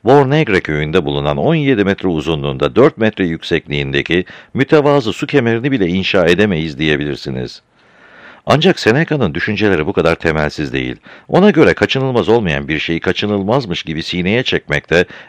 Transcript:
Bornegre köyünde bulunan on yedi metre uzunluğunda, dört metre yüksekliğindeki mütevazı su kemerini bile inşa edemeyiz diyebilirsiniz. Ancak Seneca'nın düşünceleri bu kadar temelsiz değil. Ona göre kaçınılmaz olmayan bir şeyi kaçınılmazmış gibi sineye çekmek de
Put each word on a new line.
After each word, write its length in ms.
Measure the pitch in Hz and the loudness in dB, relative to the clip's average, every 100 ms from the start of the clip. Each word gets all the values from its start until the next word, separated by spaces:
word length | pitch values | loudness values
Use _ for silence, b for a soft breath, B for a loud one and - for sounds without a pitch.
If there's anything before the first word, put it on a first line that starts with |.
Bornegre 560 | 104 143 131 156 135 92 | 4 4 4 2 2 0
köyünde 440 | - 76 76 87 | 0 -2 0 0
bulunan 320 | 73 71 73 71 | 0 -2 -2 0
on 180 | 117 | 0
yedi 300 | 165 139 110 | 0 2 2
metre 240 | 98 95 92 | 0 0 -2
uzunluğunda, 680 | 80 80 78 71 67 71 104 | -2 -2 -2 -4 -2 0 2
dört 220 | 147 - | 2 2
metre 280 | 110 - 87 | -2 0 -4
yüksekliğindeki 960 | 82 - 82 - 73 69 69 - 85 - B B | -4 -4 -4 -2 -6 -2 -4 0 -2 -2 B B
mütevazı 580 | 113 135 156 143 143 110 | -4 2 4 4 2 0
su 140 | - 147 | -6 0
kemerini 440 | 143 117 113 139 | 0 2 0 0
bile 160 | 131 87 | 0 0
inşa 400 | 92 92 98 85 | 0 0 2 4
edemeyiz 520 | 90 104 80 80 67 | 4 2 0 -4 -2
diyebilirsiniz. 840 | 78 71 73 67 71 64 60 - _ B B B B B B B - | -2 0 -2 -8 -8 -8 -8 -14 _ B B B B B B B -2
Ancak 340 | 131 196 - | 2 2 2
Seneca'nın 540 | 107 131 165 151 95 | 2 0 0 -2 -2
düşünceleri 520 | 78 - 90 107 85 78 | -2 -4 -2 0 0 0
bu 60 | |
kadar 220 | 95 82 | 0 0
temelsiz 580 | 82 82 78 76 - 71 | 0 -2 -2 -2 -4 -6
değil. 240 | 67 64 58 B B - | -6 -6 -10 B B -2
Ona 220 | 165 202 | 4 4
göre 240 | 170 104 | 6 4
kaçınılmaz 540 | - 104 135 131 120 87 | 4 0 0 0 0 2
olmayan 400 | 117 90 71 69 | 2 2 -2 -4
bir 100 | 76 | -6
şeyi 220 | - 82 | -4 -4
kaçınılmazmış 800 | 92 - 104 104 98 135 107 - | -4 -4 -4 -2 0 -2 -2 -8
gibi 200 | 82 80 | -6 -8
sineye 400 | - 90 87 120 | -6 -4 -2 -2
çekmek 480 | 127 85 - 71 - | -2 -4 -2 -4 2
de 140 | 85 90 B | 0 0 B